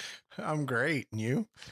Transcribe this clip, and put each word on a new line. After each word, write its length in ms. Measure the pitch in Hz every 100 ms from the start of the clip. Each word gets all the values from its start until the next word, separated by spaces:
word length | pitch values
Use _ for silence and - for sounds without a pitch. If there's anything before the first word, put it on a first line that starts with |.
| -
<laughs> 260 | - - -
I'm 260 | - 156
great. 420 | 135 117 139 147 -
And 80 | 110
you? 280 | 110 156 214 - -